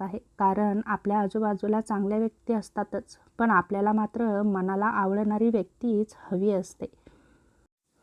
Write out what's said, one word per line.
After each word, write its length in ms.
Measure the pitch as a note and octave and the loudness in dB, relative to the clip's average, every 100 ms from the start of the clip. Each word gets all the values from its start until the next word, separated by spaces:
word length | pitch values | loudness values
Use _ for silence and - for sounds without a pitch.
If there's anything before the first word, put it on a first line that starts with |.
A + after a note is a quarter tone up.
आहे, 160 | F#3+ G#3 | -8 -10
कारण 640 | - - F#3+ F#3+ G#3 G3+ A3 | -10 0 2 2 2 0 -2
आपल्या 340 | G3 G3+ G#3 | -4 0 0
आजूबाजूला 640 | G3 G#3+ G#3+ G3 G#3 G#3+ | 0 0 0 0 0 0
चांगल्या 360 | G#3+ G3+ G3 G#3+ | 0 -2 0 0
व्यक्ती 360 | A3+ - - | -2 -4 -4
असतातच, 640 | A3+ - - G3+ G3+ - - _ - | -4 -4 -6 -6 -8 -10 -18 _ -2
पण 120 | A#3 | 2
आपल्याला 420 | F#3+ - G3+ G3+ | 4 2 0 2
मात्र 500 | A3 G#3+ A3+ A#3 G3+ | 2 0 -2 -2 0
मनाला 440 | G#3+ F#3+ F#3 G3 G#3 | 0 0 0 0 0
आवडणारी 640 | G#3+ F#3+ G3+ G#3+ G#3+ A#3 | 0 0 0 0 2 2
व्यक्तीच 640 | A3+ F3+ _ A#3+ G#3 G#3+ - | 0 -2 _ -2 0 -2 -6
हवी 320 | - F3+ G3+ | -6 -2 0
असते. 340 | F#3+ - - - _ - - _ _ _ _ _ _ _ _ | 0 -2 -10 -16 _ -20 -20 _ _ _ _ _ _ _ _